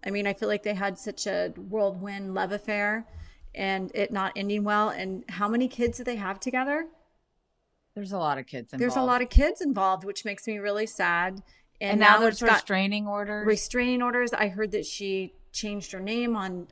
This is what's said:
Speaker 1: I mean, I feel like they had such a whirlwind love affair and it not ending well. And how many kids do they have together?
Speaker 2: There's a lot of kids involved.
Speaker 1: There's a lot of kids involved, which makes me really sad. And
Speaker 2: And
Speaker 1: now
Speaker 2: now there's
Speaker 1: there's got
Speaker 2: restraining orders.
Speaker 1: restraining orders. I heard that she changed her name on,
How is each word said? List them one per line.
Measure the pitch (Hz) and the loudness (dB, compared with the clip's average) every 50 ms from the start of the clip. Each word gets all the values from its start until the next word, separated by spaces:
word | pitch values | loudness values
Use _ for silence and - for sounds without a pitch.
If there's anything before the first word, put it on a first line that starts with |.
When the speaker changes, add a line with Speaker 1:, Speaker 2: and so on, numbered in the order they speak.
| - | -4
Speaker 1:
I | 202 | -2
mean, | 196 202 202 202 | -2 -2 0 -2
I | 196 | -2
feel | - 226 208 | -2 -2 -2
like | 208 202 208 | -2 0 -2
they | 214 208 | -2 -2
had | 185 202 202 185 180 | -2 -2 -4 -4 -4
such | - 220 202 - - 208 | -8 -8 -6 -6 -6 -4
a | 190 175 180 180 - | -2 -2 -2 -4 -6
whirlwind | 180 196 196 196 220 208 196 190 180 190 202 202 196 196 190 190 | -10 -12 -6 -2 0 0 0 0 -4 -8 -8 -8 -8 -8 -6 -2
love | 190 190 185 | -2 -2 -2
affair | 202 202 208 - 214 208 202 208 214 226 226 - - - - - - - - - - | -4 -6 -4 -4 -2 0 0 0 -2 -4 -6 -10 -14 -16 -16 -16 -18 -20 -20 -16 -8
and | - 196 190 190 190 185 185 - | -4 -2 -2 -2 -2 -4 -4 -2
it | - 202 - | -2 -2 0
not | - 202 190 190 - | 0 -2 -2 -2 -4
ending | - 196 202 208 208 202 | -4 -2 -2 0 0 0
well. | 208 208 208 214 214 | 2 4 4 2 2
And | - - 190 190 190 185 - - | 0 -4 -6 -6 -6 -8 -8 -10
how | 180 175 208 208 | -4 -2 0 0
many | 226 233 254 254 | 2 2 2 0
kids | - - 240 240 226 - | 0 0 -2 0 0 -2
do | 247 | -6
they | 247 240 | -6 -6
have | 214 202 190 196 196 | -4 -4 -6 -6 -4
together? | - 254 247 254 262 277 285 311 330 330 - _ _ _ _ _ _ _ _ _ _ _ _ _ _ _ _ _ _ _ _ | -6 -2 -2 0 0 0 0 -2 -4 -6 -12 _ _ _ _ _ _ _ _ _ _ _ _ _ _ _ _ _ _ _ _
Speaker 2:
There's | 202 202 185 | -10 -8 -6
a | 202 190 | -4 -2
lot | 165 151 143 135 | 0 0 0 -2
of | 131 | -4
kids | - - 127 117 - - | -8 -10 -10 -10 -8 -4
involved. | 160 | -2
Speaker 1:
There's | 240 247 240 | 0 0 2
a | 269 254 | 2 2
lot | 247 247 247 247 | 4 4 2 2
of | 240 | 8
kids | - - 277 320 403 - | 8 8 8 8 2 0
involved, | 381 285 262 202 190 190 190 185 185 | -2 -2 0 2 2 2 2 0 -2
which | 196 196 - - | -8 -10 -8 -6
makes | 214 202 196 - - | -6 -8 -6 -6 -6
me | 214 208 | -6 -4
really | 196 208 202 208 220 | -2 -2 -2 -2 -2
sad. | 214 - - 190 175 175 170 175 185 190 202 - _ - _ _ _ _ _ | -4 -2 0 2 2 4 2 2 0 -4 -8 -14 _ -20 _ _ _ _ _
And | - 202 | -2 0
Speaker 2:
And | 202 214 | 4 6
Speaker 1:
now | 214 208 214 | 8 8 8
Speaker 2:
now | 214 | 10
there's | 226 226 214 - | 8 4 4 4
Speaker 1:
there's | 240 226 | 4 6
got | 220 220 | 6 6
Speaker 2:
restraining | - - 202 190 196 196 208 208 208 208 | 4 2 2 2 2 2 0 -2 -2 -4
orders. | 202 202 208 202 208 208 208 214 | -4 -4 -4 -4 -4 -2 2 2
Speaker 1:
restraining | 214 208 - - - 247 247 247 247 247 247 | 2 2 0 -2 0 0 2 2 2 2 2
orders. | 240 240 247 247 233 - | 2 2 2 0 0 0
I | - 214 202 | 0 0 0
heard | 185 196 220 208 | 0 -2 -4 -2
that | 190 208 156 | -2 -4 -4
she | - - - 202 196 190 190 190 180 - - - - | -4 -8 -6 -4 -4 -2 -2 -4 -6 -10 -18 -20 -12
changed | - - - 208 202 202 175 - - | -10 -8 -6 -6 -6 -6 -8 -10 -10
her | 190 | -8
name | 190 202 220 233 240 240 233 | -6 -4 -2 -2 0 0 0
on, | 214 190 190 180 180 175 - | -2 -2 -4 -6 -8 -10 -12